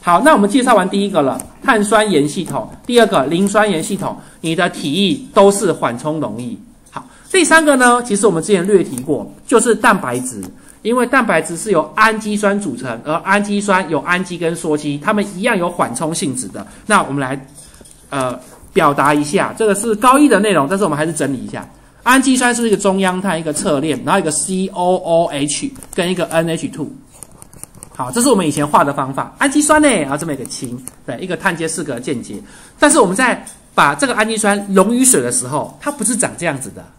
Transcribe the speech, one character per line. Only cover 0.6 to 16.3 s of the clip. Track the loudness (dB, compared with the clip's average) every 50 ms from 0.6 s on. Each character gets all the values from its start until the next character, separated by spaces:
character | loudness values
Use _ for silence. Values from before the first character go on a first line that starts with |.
| 2
绍 | 4 4
完 | 4 2 2
第 | 0 -2 -2
一 | 0
个 | 0 0
了， | 0 0 -2 -4 -10 -14 -18 -8 0
碳 | 0 2 2 2
酸 | 2 4 2 2 4
盐 | 2 2 2 0
系 | -2 -6 -8
统。 | -6 -6 -8 -8 -8 -14 -20 -8
第 | 2 4 4
二 | 4
个， | 6 4 0 0
磷 | 0 0 0 0
酸 | 2 2 2 2 2
盐 | 0 -2 -2
系 | -4 -6
统， | -6 -6 -8 -8 -10 -16 -20 -20 -10
你 | -6 -4 -2
的 | 0 0 -2
体 | -2 -4 -6 -4 0
液 | 0 0 0 0 -2 -6 -2 2
都 | 6 6 6 6
是 | 4 0 0 0
缓 | 0 -2 -4 -4 -4
冲 | -6 -6 -6 -4
溶 | -6 -8 -8 -10
液。 | -10 -10 -12 -12 -16 -20 -20 _ _ -18
好， | -16 -16 -16 -16 -20 -20 -20 -2
第 | 2 2 2
三 | 6 4 4 6
个 | 4 4
呢， | 4 6 4 4 2 0
其 | -2 -2
实 | 2 2
我 | 2 2
们 | 2 0
之 | 0 0
前 | 0 2
略 | 4 4 4 4
提 | 2 -6 -10 -4
过， | -2 -4 -4 -4 -10 -16 -20 -6
就 | 2 2 2
是 | 4 4 0
蛋 | 2 2 2 2 2
白 | 0 -4 -4 -4
质。 | -6 -8 -10 -10 -14 -14 -16 -20 -20 -20 -20 -10 _
因 | -2 0
为 | 0 0
蛋 | 0 0 0 2
白 | 2 0 0 0
质 | -2 -8 -8
是 | -4 0 0
由 | 0 0 -2 0
氨 | 2 2 2 2 0
基 | -4 -4 -4
酸 | 0 0 0 0 0
组 | -4 -6 -8
成， | -8 -8 -8 -8 -8 -6
而 | -4 -4
氨 | -4 0 0 0 0 2
基 | 0 -2 -2
酸 | 0 0 0 0 0 0
有 | -2 -4
氨 | 0 0 -2 -2 -2
基 | -4 -6 -4
跟 | -4 -4 -4
羧 | -2 -2 -2 -2
基， | -2 -2 -4 -6 -4 -2
它 | -2 0
们 | 0 0 -4 -6
一 | -4 -2
样 | -2 0
有 | 0 -2 -4
缓 | -2 -4 -4 -4 -4
冲 | -6 -6 -6 -4
性 | -4 -4 -6